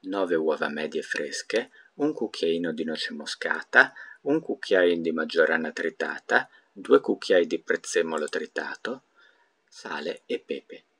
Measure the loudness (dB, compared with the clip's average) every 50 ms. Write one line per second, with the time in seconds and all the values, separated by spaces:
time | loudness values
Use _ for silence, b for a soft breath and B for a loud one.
0 | -6 -4 -2 -2 0 2 2 2 2 2 0 0 -2 -4 -4 -4 -6 -4 -4 -6
1 | -6 -4 -6 -6 -6 -6 -6 -8 -8 _ -2 -2 -2 b b b b b b -2
2 | -2 -2 0 -2 -4 -6 -2 -2 0 0 2 2 0 -2 -2 -2 -4 -4 -4 -4
3 | -4 -6 -6 -8 -8 -10 -8 _ -2 -2 -2 -4 -4 _ 6 6 6 6 B B
4 | B B B B _ 0 0 0 0 -4 -8 -6 0 2 4 6 6 6 4 4
5 | 0 -2 -2 -2 -4 -2 4 4 4 4 4 0 -2 -4 -6 -4 -4 -4 -4 _
6 | -6 -6 -6 -8 _ 0 0 0 0 b b b b b _ -18 2 6 6 6
7 | 6 4 -4 -2 2 4 4 4 6 4 0 -6 _ -2 -4 -4 -4 -2 0 0
8 | 0 0 -2 -4 -4 -4 -4 -6 -6 -6 _ -8 -6 -6 -10 -8 _ -8 -8 -8
9 | _ _ b b b b b b b b b b _ _ -20 -16 -12 -10 -10 -6
10 | -6 -6 -8 -8 _ _ -8 -8 _ _ -8 -8 _ _ -20 -20 _ _ _